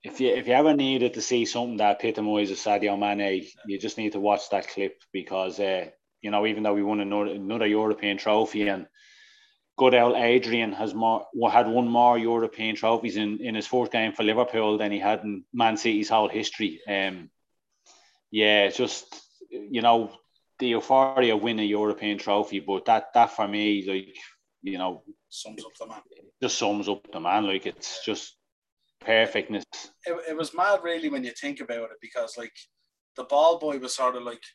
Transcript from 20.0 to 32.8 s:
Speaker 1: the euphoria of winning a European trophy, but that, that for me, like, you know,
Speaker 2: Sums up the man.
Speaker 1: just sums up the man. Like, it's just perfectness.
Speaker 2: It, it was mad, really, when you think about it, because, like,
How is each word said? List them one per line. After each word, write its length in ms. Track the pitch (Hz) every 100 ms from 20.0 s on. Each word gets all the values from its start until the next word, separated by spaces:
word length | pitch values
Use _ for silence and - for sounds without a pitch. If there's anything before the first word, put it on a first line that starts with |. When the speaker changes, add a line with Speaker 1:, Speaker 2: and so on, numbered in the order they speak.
| 107 - _ _ _ _
Speaker 1:
the 80 | 127
euphoria 680 | 113 - 135 135 135 123 107
of 60 |
winning 240 | 117 110 104
a 20 |
European 520 | 104 107 104 107 101
trophy, 400 | 107 104 104 98
but 260 | 90 95 -
that, 200 | 113 - 120
that 160 | 117
for 160 | - 101
me, 360 | 104 104 104 95
like, 280 | 95 95 - - _ _ _
you 160 | 95 92
know, 260 | 92 87 - - _
Speaker 2:
Sums 360 | - 107 110 -
up 60 | -
the 80 | -
man. 140 | - _ - _ _
Speaker 1:
just 160 | 127 -
sums 280 | 107 104 98
up 240 | 98 -
the 80 | 87
man. 280 | 85 101 101
Like, 180 | 95 95
it's 400 | - - - -
just 320 | 104 - _ _ _ _ _ _ _
perfectness. 640 | - 113 113 107 98 107 - - - _ -
Speaker 2:
It, 120 | 170 165
it 80 | 156
was 180 | 156 165
mad, 240 | 196 196
really, 280 | 240 339 311
when 160 | 139 127
you 60 |
think 280 | 233 143 -
about 320 | 123 117 113
it, 60 | 110
because, 360 | 113 104 95 -
like, 160 | 117 - - _